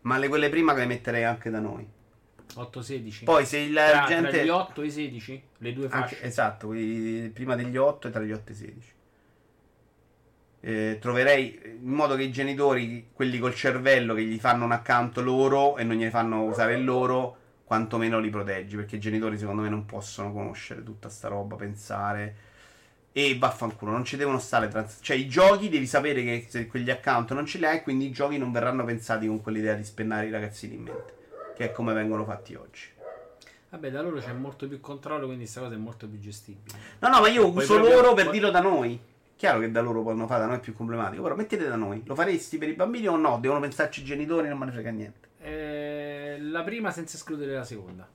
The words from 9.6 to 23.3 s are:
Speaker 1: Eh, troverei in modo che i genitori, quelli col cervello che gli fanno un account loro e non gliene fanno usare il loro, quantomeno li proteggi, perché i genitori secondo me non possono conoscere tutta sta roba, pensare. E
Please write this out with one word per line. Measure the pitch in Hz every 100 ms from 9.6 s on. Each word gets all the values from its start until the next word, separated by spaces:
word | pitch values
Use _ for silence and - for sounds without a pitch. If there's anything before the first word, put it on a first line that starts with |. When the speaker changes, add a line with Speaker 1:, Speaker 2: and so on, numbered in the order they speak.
| _ _ _ _ _ _ _ _ _ _
Speaker 1:
Eh, | - 110 107 107
troverei | 120 123 135 139 127 -
in | 107 113 127
modo | 147 147 135
che |
i | 135
genitori, | 123 139 139 143 127 117 120 113
quelli | - 131 123
col | 123
cervello | 120 139 127 131 131 117 110
che |
gli | 113 110
fanno | 127 120 120
un |
account | 117 - 120 120 123
loro | 127 131 135 139 139 139
e |
non | 117 113
gliene | 113
fanno | 113 113 110
usare | 110 104 113
il | 123
loro, | 127 127 127 127 123 - _ _
quantomeno | _ 110 110 113 113 113
li | 107
proteggi, | 104 101 95 98 104
perché | 104 107
i |
genitori | 107 107 113 104
secondo | 104 104
me | 107
non | 107 104
possono | 104 101 - 101
conoscere | 104 - 208 - -
tutta | 113 104 107
sta | - 107
roba, | 101 104 104
pensare. | 101 104 - 101 101 104 104 107 - _ - - _ _ _
E | 139 143